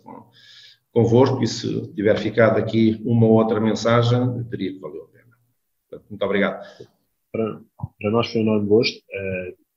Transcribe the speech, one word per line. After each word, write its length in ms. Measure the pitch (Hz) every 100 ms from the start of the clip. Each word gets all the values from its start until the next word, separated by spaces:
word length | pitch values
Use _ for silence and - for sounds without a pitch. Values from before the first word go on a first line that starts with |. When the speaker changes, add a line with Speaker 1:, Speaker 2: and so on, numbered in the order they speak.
Speaker 1:
com, 220 | - 87 - _ _ - - _ _
convosco 520 | 120 113 120 135 117
e 40 | 117
se 460 | - 110 110 -
tiver 240 | - 104 101
ficado 400 | 110 120 107 107
aqui 420 | - 113 110 110 120
uma 220 | 117 113
ou 60 |
outra 260 | 110 110 110
mensagem, 580 | 110 104 113 120 117 123
eu 240 | 123 117 -
diria 280 | 98 92
que 60 | 95
valeu 240 | 76 78
a 40 | -
pena. 280 | _ _ _ _ _ _ _ _
Portanto, 200 | - -
muito 160 | 104 98
obrigado. 400 | 101 98 - - - - _ _ _ _
Speaker 2:
Para, 280 | 110 110 - - _ - _
para 120 | 104
nós 200 | 117 113
foi 80 | 113
um 40 | 110
enorme 220 | 107 104
gosto. 280 | 110 135 - _
Eh, 440 | 98 95 92 90 - _